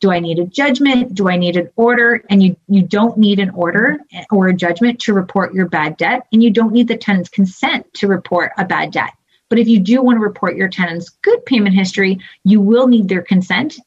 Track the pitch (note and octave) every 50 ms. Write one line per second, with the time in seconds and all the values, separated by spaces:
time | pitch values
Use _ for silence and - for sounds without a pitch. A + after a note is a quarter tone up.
0 | - G3 F3+ F3 E3+ E3+ E3 E3 F3 F#3 - - C#4 C#4+ C4 - C#4+ C4+ C4+ B3
1 | B3 - F#3 G3 G3+ F#3 F3+ F3+ F3+ F3 F3 F3+ E3+ E3 - - A3+ A#3 A#3+ A#3
2 | A#3 A#3 A#3+ A#3 - - G3+ G3 F#3+ F#3 F3 - _ - G3+ G3 F3 D#3+ - G3+
3 | A3 A#3 A3+ G#3+ G#3+ G3+ G3+ G3 G3+ F#3 F#3+ F3+ F3 E3+ - G3+ A3+ C#4 D4+ D4
4 | - _ - F3 - - G#3+ G3 F#3+ F#3 F3+ F3 F3+ F3 F3 F3 A#3 B3 A#3+ A#3+
5 | - - G#3 G3 F#3 F#3 - G3+ F#3 E3+ - F#3 F#3 E3+ F3+ E3 D3+ D#3 D#3 -
6 | E3 F3 A#3+ C4 - _ - A3 A3+ A#3+ G3 A3+ A3+ A3 G3+ A#3+ A#3+ A#3+ A3+ A3+
7 | - - G3+ F#3 F3 - - - G3 F#3 - - - C#4 E4 - - _ - -
8 | - G3 G3 F3+ - - F#3 F3 D#3+ - - - F#3+ F#3 F3+ D#3 D#3+ E3 - E3
9 | A2+ - - _ _ _ _ _ _ - A#3 A3+ A#3 A3+ A#3 G#3+ F3+ F3+ A#3 C4
10 | C4 B3 A#3+ A3+ G#3+ G3+ - - - F3+ - - F#3+ F#3 F#3 - F3+ E3+ E3 E3+
11 | F3 - - _ - G4+ A#4 A#4+ - - C4+ A#3 G3+ G3 F#3+ G3 F#3+ F#3 - G#3
12 | G3 F#3+ F#3+ F#3 - - - _ - F#3+ G#3 G#3+ G3 G3 A3+ A#3+ C4 B3+ B3 A3+
13 | G3+ F#3 F#3+ F3+ F3 - G3 F#3 F3+ - F#3 F3 - - - - -